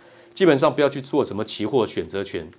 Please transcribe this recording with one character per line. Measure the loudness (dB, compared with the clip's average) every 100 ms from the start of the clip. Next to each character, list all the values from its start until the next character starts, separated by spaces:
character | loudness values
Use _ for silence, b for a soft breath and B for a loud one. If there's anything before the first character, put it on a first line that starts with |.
| B B B 2
基 | 4
本 | 6
上 | 4
不 | 2
要 | 0
去 | 0
做 | -2 -2
什 | 0 -4
么 |
期 | -6 -4 0
货 | 0 0
选 | -2 -6
择 | -6
权， | -6 -8 -10